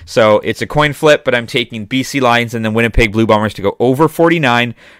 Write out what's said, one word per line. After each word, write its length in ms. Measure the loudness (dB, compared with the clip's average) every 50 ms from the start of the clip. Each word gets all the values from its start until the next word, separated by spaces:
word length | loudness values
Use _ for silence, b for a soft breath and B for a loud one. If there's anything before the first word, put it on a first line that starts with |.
| B
So 360 | -4 0 2 4 4 4 2
it's 220 | 2 -2 -6 -6 -8
a 40 |
coin 260 | -4 -2 0 0 0 -2
flip, 320 | 0 2 2 2 2 2
but 120 | -2 -2
I'm 100 | -2 -4
taking 380 | -4 -4 -4 -4 -4 -8 -12 -10
B 180 | -6 -4 -4 -4
C 160 | -4 -4 -2
Lions 360 | 0 2 2 2 0 -4 -6
and 100 | -4 -4
the 80 | -2 -2
Winnipeg 400 | 0 -2 0 2 0 0 2 2
Blue 120 | 0 2
Bombers 300 | 2 2 0 0 -2 -6
to 80 | -4 -4
go 140 | -4 -2 _
over 300 | 0 0 2 2 0 0
forty-nine 680 | 2 2 2 2 2 0 0 0 0 0 0 -2 -6 b b b b b